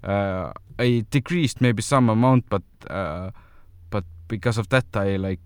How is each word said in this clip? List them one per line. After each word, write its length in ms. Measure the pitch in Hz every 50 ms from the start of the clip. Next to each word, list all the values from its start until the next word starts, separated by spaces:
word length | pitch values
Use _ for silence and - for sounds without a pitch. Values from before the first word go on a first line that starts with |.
| -
Uh, 480 | 95 98 101 101 98 92 92 90 65 - - - - -
I 280 | - 123 123 123 117 107 -
decreased 520 | - 143 120 - 170 175 160 131 - -
maybe 200 | 127 123 117 101
some 280 | 110 - 143 135 127 117
amount, 400 | 110 110 120 131 131 127 - -
but, 140 | 107 98 - _ _ _ - -
uh, 420 | - 95 95 80 76 85 92 95 - - - - - - - - - - - -
but 140 | - 104 90 - - - -
because 300 | - 117 104 - 123 110
of 100 | 113 110
that, 160 | - 131 131 123 - -
I, 220 | 107 101 98 98
like, 240 | 95 95 95 95 90 -